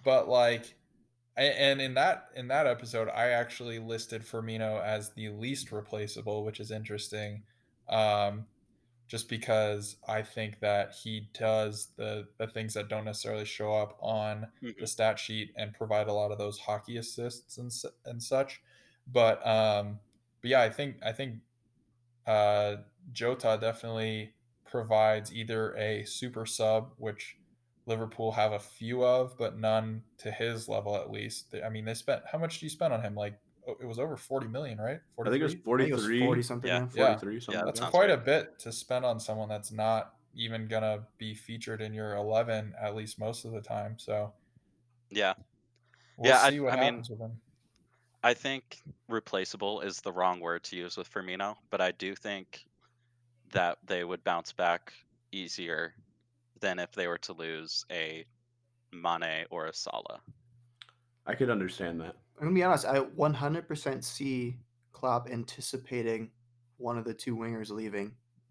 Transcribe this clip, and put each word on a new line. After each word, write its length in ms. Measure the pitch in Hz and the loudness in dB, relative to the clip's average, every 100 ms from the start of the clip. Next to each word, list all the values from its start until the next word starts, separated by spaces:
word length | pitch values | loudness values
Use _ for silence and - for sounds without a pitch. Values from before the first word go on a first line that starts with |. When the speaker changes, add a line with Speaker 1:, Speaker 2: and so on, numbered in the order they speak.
Speaker 1:
but, 240 | 135 131 - | 4 6 6
like, 460 | 123 120 120 - - _ _ _ _ _ - | 6 6 4 -4 -18 _ _ _ _ _ 2
a-, 40 | 139 127 | 2 4
and 200 | 139 139 | 4 4
in 120 | 135 127 | 2 4
that, 340 | 170 - - 127 | 4 2 -4 -10
in 120 | 123 | 0
that 180 | 139 147 | 2 4
episode, 420 | 120 117 117 110 | 2 -2 -2 -2
I 200 | - 123 | 2 2
actually 500 | 120 120 - 120 113 | 2 0 -6 -8 -8
listed 420 | 113 113 - 113 | -6 -6 -6 -10
Firmino 580 | 113 113 113 110 107 107 | -8 -6 -4 -2 -2 -2
as 260 | 101 107 104 | -2 -2 -4
the 200 | - 107 | -8 -8
least 420 | 104 120 135 123 | -6 -6 -6 -6
replaceable, 720 | 107 104 107 104 - 110 107 107 | -8 -6 -6 -6 -6 -4 -2 -4
which 140 | 107 | -6
is 100 | 107 | -8
interesting, 720 | 110 110 104 - 107 104 104 - _ _ _ - | -8 -6 -8 -6 -6 -6 -10 -14 _ _ _ 0
um, 560 | 110 107 104 101 104 107 _ _ _ _ _ - | 4 6 4 2 0 -10 _ _ _ _ _ -10
just 200 | 113 - | -8 -4
because 680 | 113 - 110 107 104 104 - - | -4 2 4 4 0 -4 -8 -4
I 140 | 107 | -2
think 380 | 107 - 107 104 | -4 -6 -6 -2
that 320 | 104 101 98 - | 2 2 0 -6
he 240 | 113 110 104 | -8 -6 -8
does 560 | - 113 110 107 104 - - | 0 2 4 2 -2 -8 -6
the, 300 | 107 107 101 - | -6 -6 -8 -8
the 100 | 113 | -6
things 260 | 110 110 107 | -6 -4 -4
that 120 | 104 | -4
don't 160 | 107 107 | -4 -4
necessarily 400 | 104 110 107 104 | -6 -4 -4 -4
show 280 | - 107 | -4 0
up 240 | 107 104 - | 2 0 -2
on 460 | 113 110 107 107 110 - | -2 0 0 -4 -8 -10
Speaker 2:
Mm-hmm. 160 | 120 - | -12 -8
Speaker 1:
the 80 | 110 | -4
stat 320 | - 110 107 | 2 2 2
sheet 320 | - 107 101 - | -2 -6 -6 -6
and 160 | 107 | -8
provide 340 | - 110 107 104 | -4 0 2 2
a 60 | |
lot 180 | 104 104 | 2 0
of 60 | 104 | -2
those 200 | 104 101 | -4 -4
hockey 380 | - 107 - 117 | -4 -4 -6 -8
assists 600 | 113 - 120 - - - | -8 -6 -8 -8 -14 -14
and 100 | 123 | -8
s-, 180 | - - - 123 | -8 -10 -12 -12
and 160 | 117 | -10
such. 380 | - 131 135 - _ _ _ _ - | -2 0 0 -6 _ _ _ _ 0
But, 340 | 123 113 - 113 | 6 8 6 4
um, 540 | 110 110 104 104 107 _ _ _ _ | 6 6 4 0 -6 _ _ _ _
but 80 | 120 | 4
yeah, 100 | 131 | 6
I 80 | 110 | 6
think, 280 | - 143 - | 2 -4 -4
I 80 | 110 | -6
think, 280 | 113 135 113 - _ _ _ _ _ _ _ - | -4 -6 -8 -14 _ _ _ _ _ _ _ 2
uh, 500 | 107 104 104 104 104 104 _ - | 6 6 6 2 -2 -10 _ -14
Jota 440 | 120 117 127 117 107 | -2 0 2 2 4
definitely 720 | 113 113 117 113 110 110 107 _ _ _ - | 2 -2 -4 -2 -2 -2 -6 _ _ _ -6
provides 680 | 123 110 107 107 107 107 | -4 4 6 8 6 0
either 420 | 113 113 110 110 107 | -6 -2 -2 0 0
a 260 | 107 107 107 | -2 -2 -4
super 400 | - 127 117 113 | -6 -6 -6 -4
sub, 460 | - 110 110 123 - | 2 4 4 2 -6
which 400 | 110 104 - - _ _ _ _ - | -6 -6 -10 -18 _ _ _ _ -4
Liverpool 460 | 113 110 - 113 | -2 -4 -2 -2
have 220 | 107 107 | 2 2
a 60 | 104 | 0
few 460 | - - 113 123 123 | -6 -10 -4 2 4
of, 320 | 127 127 127 | 4 2 -2
but 220 | 117 107 | -4 0
none 420 | 110 110 110 113 - - | 2 2 0 -6 -10 -12
to 140 | 107 | -8
his 360 | - 117 113 110 | -4 -2 -4 -4
level, 280 | 107 104 101 | -4 -2 -2
at 160 | 107 | -4
least. 400 | 107 110 - - | -6 -8 -8 -10
They, 100 | - | -8
I 80 | 110 | -6
mean, 160 | 110 110 | -6 -6
they 80 | |
spent, 300 | 113 - 117 - | -4 -2 -2 -2
how 100 | 156 | -4
much 200 | 165 - | -4 -6
do 60 | 156 | -8
you 40 | |
spend 240 | 156 165 | -2 0
on 80 | 113 | 0
him? 120 | 107 104 | -2 -4
Like, 240 | 104 104 _ _ - | -6 -8 _ _ -12
oh, 80 | 110 | -8
it 60 | 120 | -6
was 140 | 113 | -4
over 180 | 156 135 | -4 -6
forty 300 | - 131 113 | -4 -4 -4
million, 320 | 127 143 107 | -6 -6 -4
right? 200 | 113 160 - - | -4 -6 -10 -4
Speaker 3:
I 60 | 107 | 0
think 120 | 135 | 2
it 20 | |
was 100 | 156 - | 2 -2
Speaker 1:
Forty-three? 0 | |
Speaker 3:
forty-three. 540 | 110 123 147 123 107 120 | 2 4 4 2 2 4
Speaker 4:
It 40 | |
was 60 | 123 | 6
forty 140 | 120 | 4
something, 260 | 120 120 95 | 2 -2 0
Speaker 2:
Yeah. 120 | 92 | 0
Speaker 4:
yeah. 80 | 127 135 | 0 4
Speaker 1:
Yeah. 120 | 135 | 6
Speaker 3:
Forty-three, 300 | 110 98 113 | 4 0 -6
something 140 | 113 | -4
Speaker 2:
Yeah, 60 | 90 | -2
Speaker 3:
like 60 | 90 | -2
Speaker 1:
That's 120 | - | -2
Speaker 3:
that. 60 | - | 4
Speaker 2:
sounds 60 | |
Speaker 1:
quite 180 | 175 196 | 6 8
Speaker 2:
right. 20 | |
Speaker 1:
a 60 | 139 | 6
bit 420 | 120 151 - - | 4 2 2 -8
to 120 | 117 | -10
spend 340 | - - 127 127 | -8 -2 0 0
on 140 | 110 | -2
someone 300 | 110 107 107 | -4 -4 -4
that's 220 | 107 104 | -6 -6
not 440 | 107 110 110 - _ _ | 0 2 2 0 _ _
even 340 | - 113 113 110 | -8 -6 -4 -2
gonna 360 | 110 110 104 110 - | 0 0 -2 -6 -10
be 160 | 110 107 | -10 -8
featured 440 | - 117 113 110 | -10 -10 -6 -6
in 120 | 107 | -6
your 220 | 110 107 101 | -6 -4 -2
eleven, 580 | 104 110 117 110 107 - | 2 2 2 0 -4 -6
at 140 | 107 107 | -6 -4
least 240 | 110 - | -8 -6
most 260 | 110 113 113 | -6 -6 -8
of 60 | |
the 100 | 113 | -8
time, 360 | 110 107 104 113 | -6 -6 -6 -8
so 340 | - 107 104 - _ _ _ _ _ _ - | -4 -2 -4 -8 _ _ _ _ _ _ -6
Speaker 2:
Yeah. 240 | 101 98 - - _ _ _ _ _ _ - | 0 0 0 -8 _ _ _ _ _ _ 4
Speaker 1:
we'll 100 | 123 | 8
Speaker 2:
Yeah, 120 | 127 | 10
I, 80 | 139 | 8
Speaker 1:
see 100 | 143 | 6
what 140 | 131 | 2
Speaker 2:
I 20 | 131 | 4
mean, 60 | 127 | 4
Speaker 1:
happens 240 | 120 117 | 2 -6
with 80 | 110 | -10
him. 200 | 113 113 _ _ _ _ _ _ _ _ | -10 -12 _ _ _ _ _ _ _ _
Speaker 2:
I 100 | 120 | 2
think 460 | 123 139 135 - - 147 - - | 2 0 -6 -10 -20 -20 -18 -6
replaceable 760 | 110 - 95 95 98 98 104 | -6 -2 -2 -4 -4 -4 -4
is 200 | 95 90 | -6 -6
the 100 | 98 | -4
wrong 280 | 90 92 90 | 2 2 2
word 240 | 85 85 | -2 -4
to 120 | - 90 | -6 -8
use 220 | 87 - | -8 -8
with 120 | 87 | -8
Firmino, 420 | 101 92 92 101 107 _ | -8 -6 -4 -4 -6 _
but 100 | 98 | 0
I 120 | 92 | 0
do 240 | - 95 95 | 0 -6 -6
think 500 | 104 98 92 - - _ _ _ _ _ _ _ _ | -6 -8 -10 -18 -20 _ _ _ _ _ _ _ _
that 260 | 95 85 - - | 0 0 0 -4
they 180 | 90 | -4
would 200 | 87 90 | -2 -4
bounce 280 | 95 85 - | -2 -2 -2
back 400 | - 87 85 - - _ _ _ | 0 2 0 -4 -20 _ _ _
easier 600 | 98 87 - 85 80 82 - _ _ _ _ _ _ | -10 -8 -8 -6 -4 -6 -10 _ _ _ _ _ _
than 200 | 98 90 | -2 -2
if 120 | 87 | -4
they 140 | 101 87 | -2 -2
were 120 | 85 | -2
to 140 | - | -6
lose 520 | 82 82 80 80 - - | -8 -6 -6 -6 -6 -6
a 340 | 87 80 80 - _ _ _ _ _ _ | -6 -6 -8 -14 _ _ _ _ _ _
Mane 540 | 85 85 85 82 80 - | -4 -2 0 -2 -4 -4
or 160 | 85 80 | -6 -6
a 60 | |
Salah. 460 | - - - - - - - _ _ _ - - _ _ _ - | -6 -8 -8 -10 -14 -18 -20 _ _ _ -20 -20 _ _ _ -4
Speaker 3:
I 80 | 120 | 2
could 160 | 123 | 2
understand 500 | 107 92 - 87 82 | 2 0 -4 -4 -4
that. 140 | 82 - _ - | -8 -12 _ -6
Speaker 4:
I'm 80 | 151 | 2
gonna 80 | 185 | 4
be 80 | |
honest, 220 | 180 156 - | 6 4 4
I 140 | 139 | 2
one 340 | 131 - 151 | 2 2 2
hundred 340 | 131 143 165 165 | 2 0 -2 -4
percent 360 | 151 - 131 | -4 -4 -4
see 540 | 123 - 139 127 120 123 - _ _ | -6 -6 -4 -2 -4 -6 -14 _ _
Klopp 380 | - 131 120 123 | -4 0 0 0
anticipating 1040 | 120 117 - - 127 120 123 113 113 113 _ _ _ _ - | -6 -6 -8 -8 -8 -4 -2 0 -2 -4 _ _ _ _ -8
one 200 | 120 120 | -4 -4
of 80 | 113 | -4
the 80 | |
two 220 | 110 - 113 | -6 -4 -4
wingers 340 | 113 113 107 | -4 -6 -6
leaving, 440 | 107 110 101 101 120 _ _ _ | -6 -6 -6 -6 -10 _ _ _